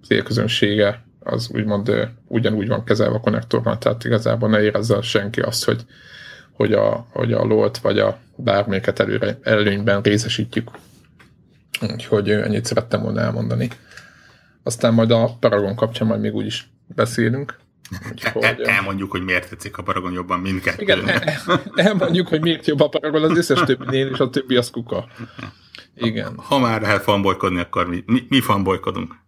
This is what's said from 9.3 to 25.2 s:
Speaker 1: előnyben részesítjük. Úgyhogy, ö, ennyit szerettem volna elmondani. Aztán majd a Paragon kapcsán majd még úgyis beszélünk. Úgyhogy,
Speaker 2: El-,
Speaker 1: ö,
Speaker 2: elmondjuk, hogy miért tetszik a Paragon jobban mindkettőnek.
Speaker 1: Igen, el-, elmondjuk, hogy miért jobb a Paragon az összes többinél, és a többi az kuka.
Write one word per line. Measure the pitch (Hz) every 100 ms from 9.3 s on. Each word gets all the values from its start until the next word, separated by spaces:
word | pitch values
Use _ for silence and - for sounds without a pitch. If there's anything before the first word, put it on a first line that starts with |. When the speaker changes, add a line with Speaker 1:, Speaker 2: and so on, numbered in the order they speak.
| 110
Speaker 1:
előnyben | - 107 104 101 101 101
részesítjük. | 110 104 117 - 113 - - - - - _ _ - _ _ _ _ - 107
Úgyhogy, | - - 107 95
ö, | 104
ennyit | 107 107 117
szerettem | 113 117 113
volna | 110 110
elmondani. | 120 117 113 117 123 - - - - - - _ _ _
Aztán | - - 117
majd | 113 113
a | 117 117 -
Paragon | 120 101 98 98
kapcsán | 110 - 110
majd | 107
még | 107
úgyis | 107 104 - - _ _
beszélünk. | - 117 - 113 131 143 - _ _ - - -
Úgyhogy, | - - 113
Speaker 2:
El-, | 113 110
Speaker 1:
ö, | 117
Speaker 2:
elmondjuk, | 98 98 98 95
hogy | 95
miért | 92 90 -
tetszik | 92 101 -
a |
Paragon | 90 95 90
jobban | 90 87 90
mindkettőnek. | 95 92 - - 202 147 98 170
Speaker 1:
Igen, | 156 143 -
el-, | 180 - -
elmondjuk, | 180 202 180 175 175
hogy | 160
miért | 165 160 -
jobb | 147
a | 147
Paragon | - 156 156
az | 156 170
összes | 170 127
többinél, | 127 123 - 131 135
és | 131
a | 131
többi | 139 131 123
az | 120
kuka. | - 117 - - -